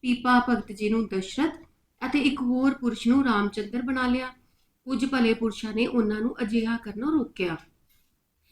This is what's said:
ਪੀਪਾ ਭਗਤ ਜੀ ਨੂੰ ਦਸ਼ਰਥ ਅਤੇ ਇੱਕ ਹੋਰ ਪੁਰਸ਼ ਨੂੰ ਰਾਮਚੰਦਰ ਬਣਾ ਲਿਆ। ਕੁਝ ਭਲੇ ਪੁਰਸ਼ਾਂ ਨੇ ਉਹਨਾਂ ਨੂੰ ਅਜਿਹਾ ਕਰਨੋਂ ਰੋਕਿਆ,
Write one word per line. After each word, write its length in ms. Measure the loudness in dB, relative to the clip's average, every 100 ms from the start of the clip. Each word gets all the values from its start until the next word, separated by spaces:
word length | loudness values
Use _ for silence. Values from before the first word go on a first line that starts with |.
ਪੀਪਾ 360 | -2 0 4 4 4
ਭਗਤ 240 | 0 -2
ਜੀ 160 | -4 0
ਨੂੰ 180 | 0 0
ਦਸ਼ਰਥ 460 | -4 -4 -2 -2 -2 -16 _ _ -10
ਅਤੇ 160 | -2 0
ਇੱਕ 220 | 2 0
ਹੋਰ 340 | 0 2 2
ਪੁਰਸ਼ 340 | 0 -2 -2 2
ਨੂੰ 160 | 4
ਰਾਮਚੰਦਰ 580 | 4 2 0 -2 -6 -6
ਬਣਾ 240 | -4 -2 0
ਲਿਆ। 200 | 0 -2 -12 _ _ _ _
ਕੁਝ 220 | -6 -2 0
ਭਲੇ 280 | 2 4
ਪੁਰਸ਼ਾਂ 380 | 4 0 -2 -6
ਨੇ 140 | -2 0
ਉਹਨਾਂ 340 | 2 2 0
ਨੂੰ 140 | -2 -2
ਅਜਿਹਾ 340 | -2 0 0 -2
ਕਰਨੋਂ 360 | -6 -6 0
ਰੋਕਿਆ, 440 | 0 0 -4 -4 -4 -10 _ _ _ _ _ _ _ _